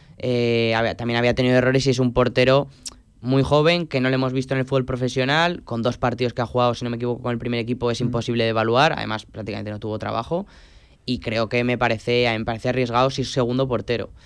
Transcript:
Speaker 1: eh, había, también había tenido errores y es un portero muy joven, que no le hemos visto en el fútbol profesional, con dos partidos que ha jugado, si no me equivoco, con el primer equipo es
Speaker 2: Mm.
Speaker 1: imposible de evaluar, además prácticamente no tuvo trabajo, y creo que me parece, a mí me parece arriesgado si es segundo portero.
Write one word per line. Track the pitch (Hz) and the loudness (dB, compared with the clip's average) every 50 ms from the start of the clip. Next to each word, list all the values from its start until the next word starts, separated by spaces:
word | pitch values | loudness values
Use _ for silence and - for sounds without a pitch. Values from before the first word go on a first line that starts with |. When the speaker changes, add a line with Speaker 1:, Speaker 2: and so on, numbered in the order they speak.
| - - - | -20 -20 -12
Speaker 1:
eh, | - - 127 123 120 120 117 117 117 117 113 110 | -6 -2 -2 0 2 2 2 2 2 2 2 2
había, | 113 117 107 - | 2 0 -2 -2
también | - 120 120 120 120 | -4 -4 -2 0 2
había | 120 120 117 | 2 2 2
tenido | 131 127 127 127 | 2 2 4 4
errores | 127 123 127 131 135 127 | 4 4 4 2 2 2
y | 139 | 2
es | 123 127 | 2 2
un | 127 123 | 0 2
portero | 120 127 123 120 - 131 127 131 135 143 143 139 - - - - - - - _ _ - | 2 2 2 2 4 2 4 4 4 4 2 -2 -10 -16 -16 -16 -16 -18 -20 _ _ -8
muy | 117 123 131 139 131 | -2 0 2 2 4
joven, | 131 143 151 151 165 175 175 165 | 4 4 4 4 4 2 2 0
que | - - 131 | -2 -2 0
no | 127 131 | 2 2
le | 131 | 2
hemos | 131 131 131 127 | 2 0 0 -2
visto | 135 127 131 135 | -2 -2 -2 -2
en | 131 | -2
el | 127 | 0
fútbol | 131 139 131 123 | 0 0 0 0
profesional, | - 131 123 127 123 - 131 127 135 147 160 170 175 175 - - | 0 -2 -2 -2 -2 0 0 0 2 2 2 2 2 0 -4 -8
con | - 117 117 | -6 -4 -2
dos | 113 123 120 | 0 -2 0
partidos | - 135 123 120 120 127 117 - | 0 -2 -2 0 0 -2 -2 -2
que | - 117 | -4 -4
ha | |
jugado, | 107 - 123 123 120 117 | -2 0 2 2 2 0
si | - 123 | -2 -4
no | 120 | -6
me | 120 | -4
equivoco, | 117 120 120 120 - 123 | -4 -4 -4 -4 -4 -4
con | 123 | -4
el | 120 117 | -4 -4
primer | 120 120 120 120 | -2 -2 -2 -2
equipo | 113 120 120 - 120 120 | -2 -2 -4 -2 -2 -2
es | 113 - | -2 0
Speaker 2:
Mm. | 123 | -2
Speaker 1:
imposible | 113 120 117 110 123 117 117 113 | -2 -2 -2 -2 -2 0 0 0
de | 113 | 2
evaluar, | 110 113 110 113 117 127 151 160 - | 2 0 2 2 4 4 4 4 2
además | - 110 107 110 107 - | -2 -4 -6 -6 -8 -8
prácticamente | - - 110 104 107 101 104 104 104 | -12 -12 -10 -8 -8 -8 -8 -8 -8
no | 104 104 | -10 -8
tuvo | 110 107 107 | -8 -6 -6
trabajo, | 107 104 104 110 113 117 - 165 180 202 - - - - - - - - - - _ - | -6 -6 -4 -4 -4 -4 -4 -4 -6 -6 -8 -16 -20 -20 -20 -20 -20 -20 -20 -20 _ -6
y | - 123 107 | -6 -6 -4
creo | - 120 110 113 113 104 | -4 -4 -2 -2 -2 0
que | 123 120 120 | 0 0 0
me | 123 123 | 0 0
parece, | 120 123 117 113 107 - 120 120 120 123 | 0 0 0 0 -2 -2 0 0 2 2
a | 117 113 | 0 0
mí | 110 | -2
me | 113 | -4
parece | 117 113 110 - 127 | -4 -6 -4 -2 -2
arriesgado | 120 127 127 117 117 123 131 135 | 0 0 0 0 2 2 2 2
si | 135 139 123 | 0 -2 -6
es | - | -4
segundo | - 135 120 120 123 131 135 | -2 -2 0 0 0 0 0
portero. | 127 120 107 104 - 120 107 101 - - - - | 0 -2 -4 -2 -2 -4 -4 -4 -8 -12 -20 -18